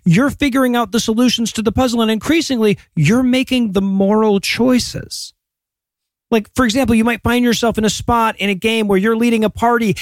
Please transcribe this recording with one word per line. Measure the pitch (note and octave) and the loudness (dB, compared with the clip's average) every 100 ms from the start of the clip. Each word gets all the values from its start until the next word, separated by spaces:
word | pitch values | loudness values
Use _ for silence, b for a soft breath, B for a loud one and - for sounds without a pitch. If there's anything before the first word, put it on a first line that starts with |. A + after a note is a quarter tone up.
You're | - E3 C#4 | 0 2 2
figuring | - C#4+ B3+ B3+ | 0 -2 0 0
out | A#3+ A3 | 0 -2
the | A3 | -2
solutions | - A3 B3 A3 A3+ | -2 0 0 0 -4
to | - | -4
the | A3 | -2
puzzle, | A3+ C4 A#3 | 0 0 0
and | A3 | 0
increasingly, | A3 - D#4+ - B3 A3 G3 b - | 0 0 0 0 0 0 0 b 0
you're | D3 A#3+ | 2 2
making | B3+ B3+ C4 B3+ A#3 | 2 0 0 -2 0
the | F#3+ | -2
moral | G3 G3 G3 G#3+ A3 G3 | -2 0 2 2 2 0
choices. | - - B3+ B3 - - - - - - _ _ _ _ _ _ _ _ _ | -2 0 2 2 -2 -8 -12 -14 -16 -20 _ _ _ _ _ _ _ _ _
Like, | A3+ G#3 - | -2 -2 -2
for | |
example, | B3+ A3+ A#3+ A3+ | 0 0 2 2
you | |
might | A3+ A3+ | 0 -2
find | A#3 A#3+ | -2 0
yourself | A#3+ A3+ A#3 G#3 | 0 0 0 0
in | |
a | G#3+ | -2
spot | - - A#3 A3+ - | -2 -2 0 0 -2
in | G3 | -4
a | F#3+ | -2
game | A3 A3+ G#3+ | -2 -2 0
where | F#3+ | 0
you're | G#3 | 2
leading | A3+ A#3+ A3+ | 0 0 2
a | G#3+ | 0
party | - A#3 A#3+ A3+ - | 0 0 0 0 -4